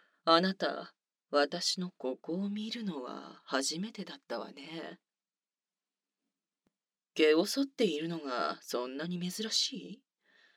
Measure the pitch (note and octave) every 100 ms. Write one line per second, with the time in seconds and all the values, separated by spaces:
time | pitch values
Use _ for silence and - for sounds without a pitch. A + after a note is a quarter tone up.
0 | _ _ - E3 F#3 F#3+ D3 C#3 - _
1 | _ _ _ C#3+ C#3+ F3 - - F3+ -
2 | B3+ - - F3 G3+ G#3 A3 A#3+ G#3 D3
3 | B2 - D2+ - - C3+ C3+ D#3+ G#3+ G#3
4 | F#3 C#3 - A#2 - - C#4 E3 - F#3
5 | _ _ _ _ _ _ _ _ _ _
6 | _ _ _ _ _ _ _ _ _ _
7 | _ - D#3 D#3+ G#3 C#4 C#4 - G#3+ D3
8 | E3 E3 C#3+ A#2+ D#2 - - A#2+ B2+ C3+
9 | E3+ F3 F3+ G3+ G#3+ - - A#3 - G3+
10 | _ _ _ _ _